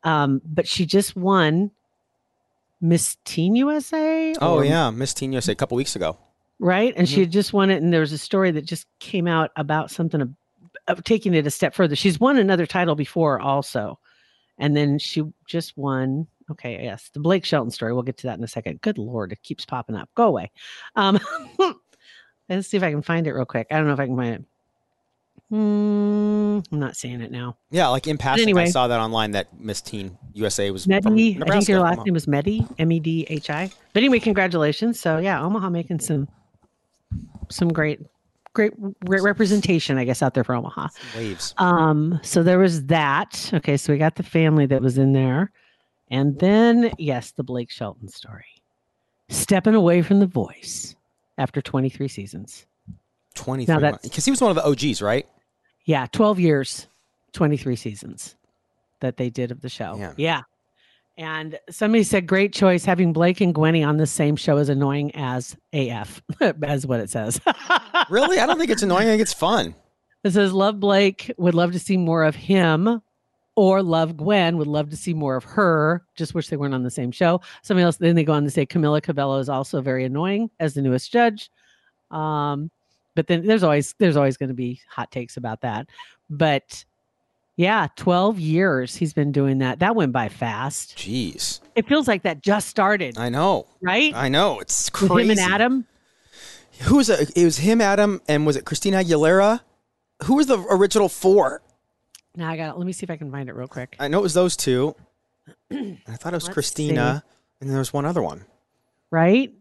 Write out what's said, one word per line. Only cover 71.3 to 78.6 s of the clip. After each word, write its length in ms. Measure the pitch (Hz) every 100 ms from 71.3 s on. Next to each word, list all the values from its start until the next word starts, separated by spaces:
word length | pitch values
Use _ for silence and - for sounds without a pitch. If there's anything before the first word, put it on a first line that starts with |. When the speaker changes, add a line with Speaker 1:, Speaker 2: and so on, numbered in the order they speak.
| 247
Speaker 1:
would 160 | 180 170
love 180 | 175
to 60 | 175
see 180 | - 190
more 260 | 170 165
of 120 | 156 151
him, 640 | - 190 170 156 202 233 _ _ _ _ _ -
or 280 | 190 190
love 320 | 185 165 160 160
Gwen, 420 | 151 208 165 170
would 100 | 147
love 220 | 147 147
to 40 | 156
see 180 | -
more 220 | 160 143 131
of 80 |
her. 640 | - - 190 160 156 175 _ -
Just 180 | 165
wish 140 | 170 156
they 80 | 151
weren't 180 | 143
on 100 | 131
the 60 | 127
same 200 | 135 123
show." 300 | 120 175 175 - -
Somebody 200 | - 185
else, 140 | 175 160
then 180 | 170 170
they 80 |
go 80 | 151
on 140 | 151 143
to 40 |
say, 140 | 139